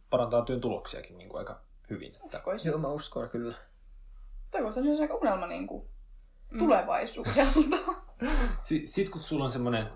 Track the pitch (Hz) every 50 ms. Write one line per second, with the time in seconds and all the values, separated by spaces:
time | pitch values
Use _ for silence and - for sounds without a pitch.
0 | _ - - 123 120 113 120 120 110 - 127 120 127 117 98 - - - - -
1 | - - 90 92 92 - - 78 - - - - - - - - - - 104 87
2 | - - - - - - - - - 180 196 226 - 165 147 156 156 135 147 151
3 | - - - 127 117 - - 120 120 117 117 - - - - - - - - -
4 | - - - - - - - - - - - - 247 214 220 247 269 294 294 311
5 | 302 - - - 330 226 190 - 247 - - 269 285 - - - - - - -
6 | - - - - - - _ - - - - - 339 311 233 - - - - -
7 | - - - - - - - - 277 269 - 311 294 277 349 - - 339 330 -
8 | - - - - 233 277 - 262 254 233 - - - - 165 147 - - - 190
9 | 196 190 - 165 - - 160 143 135 127 120 127 120 120 120 113 107 - -